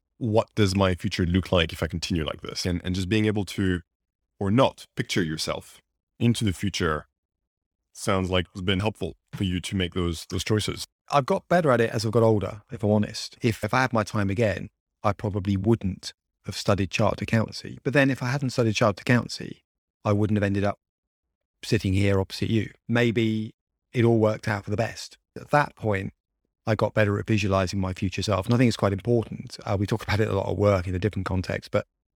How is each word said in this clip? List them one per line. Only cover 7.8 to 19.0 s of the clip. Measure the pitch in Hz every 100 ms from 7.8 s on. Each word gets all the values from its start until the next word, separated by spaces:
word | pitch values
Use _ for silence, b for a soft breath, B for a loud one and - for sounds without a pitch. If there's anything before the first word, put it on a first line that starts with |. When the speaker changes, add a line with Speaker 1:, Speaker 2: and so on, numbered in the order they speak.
| _
Speaker 1:
sounds | - 113 95 90
like | 92 87
it's | 101
been | 92 92
helpful | 107 - 85 - _
for | -
you | 95 90
to | - 98
make | 87
those, | 92 87 80 -
those | 92
choices. | - 107 - - - _ -
Speaker 2:
I've | 143 131
got | 190 -
better | 175 156
at | 117
it | 113
as | 120 110
I've |
got | 117
older, | 113 107 95 107 -
if | 117
I'm | 104
honest. | 107 104 - - -
If, | 120 -
if | 107
I | 127
had | 127
my | 113
time | 101 107 98
again, | 98 107 92 - _ _ _
I | 107
probably | - 104 98 98 98
wouldn't | 104 113 92 - - - _ _ -
have | -
studied | - 98 95
chartered | - 101 -
accountancy. | 101 113 - - - 127
But | 139
then | 139 135
if | 127
I | 123
hadn't | 143 131
studied | - 113 104
chartered | 110 98